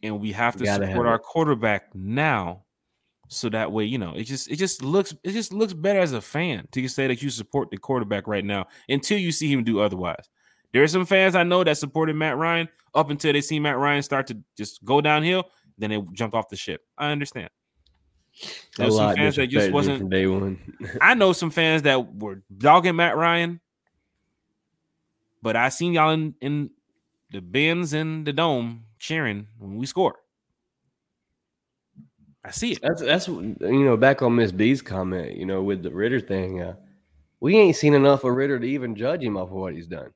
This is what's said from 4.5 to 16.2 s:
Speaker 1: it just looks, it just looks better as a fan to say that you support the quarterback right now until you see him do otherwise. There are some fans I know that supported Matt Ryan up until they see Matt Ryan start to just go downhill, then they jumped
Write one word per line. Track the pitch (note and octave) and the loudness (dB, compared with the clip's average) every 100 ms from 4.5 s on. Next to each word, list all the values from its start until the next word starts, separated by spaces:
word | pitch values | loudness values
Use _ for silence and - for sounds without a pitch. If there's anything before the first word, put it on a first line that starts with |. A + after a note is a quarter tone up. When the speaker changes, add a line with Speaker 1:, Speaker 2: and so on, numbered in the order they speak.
Speaker 1:
it | D3+ | -4
just | F#3+ - | -4 -4
looks, | C3 F#3 G3 D3+ | -2 -2 -2 -8
it | F3+ | -8
just | G#3 G#3+ | -6 -6
looks | G3 A3 | -4 -4
better | E3+ F3+ G3+ | -2 0 2
as | F3 | 0
a | B2 | -2
fan | - D3 F3 A2+ - | -6 -4 -4 -6 -6
to | - B2+ | -6 -4
say | C3+ C3+ | -2 -2
that | A#2+ | -2
you | C#3+ | -4
support | A2+ G#2 C#3+ B2 | -8 -6 -6 -6
the | G2 | -10
quarterback | - C3 G#2+ G2+ G#2+ | -4 -4 -2 -4 -4
right | G#2 | -4
now | G2+ G2+ F#2 - - | -2 -4 -6 -14 -4
until | C#3 - G#3 | -4 0 -2
you | F3 | 0
see | D#3 D#3 | -2 0
him | C#3 | 0
do | A#2 G#2+ | 0 2
otherwise. | G#2 F#2 F2 E2 - _ _ _ _ | 0 0 -6 -8 -14 _ _ _ _
There | B2+ | 4
are | D3 | 4
some | F3+ F3+ | 4 2
fans | F#3+ F#3+ F3+ | 4 4 4
I | |
know | F3 F3+ | 4 4
that | F3 D3 | 4 0
supported | C#3+ D#3+ D#3+ D3+ | -2 -2 -2 0
Matt | D#3 C3 | -2 -2
Ryan | E3 E3+ E3 _ _ | 0 -2 -4 _ _
up | C#3+ D3 | 0 0
until | D3 D#3 | 0 2
they | C#3+ | 2
see | C#3+ D#3 | 0 -2
Matt | D3 B2+ | -2 0
Ryan | C#3+ C#3+ | 0 0
start | C3+ C3+ C3+ | 0 -4 -4
to | A2+ - - | -10 -14 -12
just | G#2+ - | -12 -12
go | G2 C#3 | 2 2
downhill, | D3+ D3+ D#3+ F#3 F3+ _ _ _ | 4 2 2 0 -2 _ _ _
then | G#2+ | -4
they | G#2+ F#2 | -4 -6
jumped | F#2 | -6